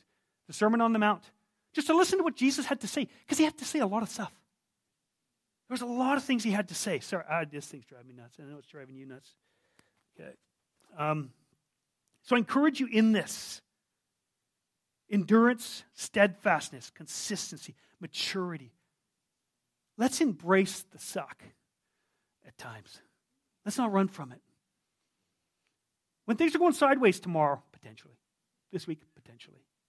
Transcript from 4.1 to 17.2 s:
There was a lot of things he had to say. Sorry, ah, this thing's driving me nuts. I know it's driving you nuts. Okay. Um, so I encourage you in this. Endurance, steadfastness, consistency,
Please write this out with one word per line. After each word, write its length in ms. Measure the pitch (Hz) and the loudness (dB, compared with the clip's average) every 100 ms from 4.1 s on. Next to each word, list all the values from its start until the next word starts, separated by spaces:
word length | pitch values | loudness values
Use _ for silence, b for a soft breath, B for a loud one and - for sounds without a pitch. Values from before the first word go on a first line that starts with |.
| - 190 - _ _ _ _ _ _ _ _ _ _ _ _ - | -8 -12 -14 _ _ _ _ _ _ _ _ _ _ _ _ -10
There 60 | |
was 80 | 247 | -8
a 40 | 240 | -4
lot 300 | 240 254 277 | -2 0 0
of 80 | |
things 180 | - 247 | 0 0
he 80 | 220 | 0
had 180 | 202 185 | 0 -2
to 60 | |
say. 260 | 165 208 147 | -6 -4 -4
Sorry, 240 | - 180 156 | -4 -8 -4
ah, 160 | 165 | -4
this 220 | 156 147 - | -4 -10 -14
thing's 180 | 143 | -18
driving 240 | 117 127 127 | -20 -20 -20
me 60 | |
nuts. 220 | 123 117 - | -20 -20 -20
I 40 | |
know 140 | 143 147 | -20 -20
it's 100 | 135 | -20
driving 280 | 151 131 131 | -20 -20 -20
you 100 | 135 | -18
nuts. 280 | 127 - _ _ _ _ _ _ _ _ - | -20 -20 _ _ _ _ _ _ _ _ -20
Okay. 160 | 147 - _ _ _ _ _ 170 | -20 -20 _ _ _ _ _ -6
Um, 360 | 151 156 131 - _ _ _ _ _ _ _ _ | -2 -2 -6 -14 _ _ _ _ _ _ _ _
so 140 | - 240 | 0 2
I 20 | |
encourage 420 | 202 269 302 294 | 2 2 2 2
you 60 | 247 | 0
in 260 | 220 220 | 4 4
this. 480 | 214 143 - - - _ _ _ _ _ _ _ _ _ _ _ _ _ _ - | 4 0 -8 -12 -16 _ _ _ _ _ _ _ _ _ _ _ _ _ _ -2
Endurance, 760 | 202 180 220 240 233 - - - | 0 4 6 6 2 -6 -14 -18
steadfastness, 960 | - - 208 202 - 208 160 - 131 - | -12 -2 4 4 2 0 0 -2 -14 -18
consistency, 840 | - 156 - | -18 -14 -10